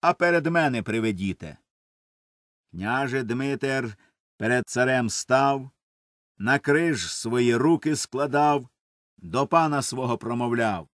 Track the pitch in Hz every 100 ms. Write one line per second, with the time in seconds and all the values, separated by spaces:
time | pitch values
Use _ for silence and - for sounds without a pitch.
0 | 165 175 175 175 160 170 151 120 107 113
1 | 113 95 98 85 80 - _ _ _ _
2 | _ _ _ _ _ _ _ 85 101 127
3 | 139 135 120 123 135 139 135 135 120 101
4 | _ _ _ _ 110 123 - 123 127 131
5 | 117 - - 131 139 139 131 _ _ _
6 | _ _ _ _ 104 135 - 147 170 127
7 | 85 - 113 120 123 117 139 165 156 147
8 | - 131 143 143 147 143 123 _ _ _
9 | _ _ 90 127 139 165 160 147 127 127
10 | 127 117 117 117 120 117 113 92 76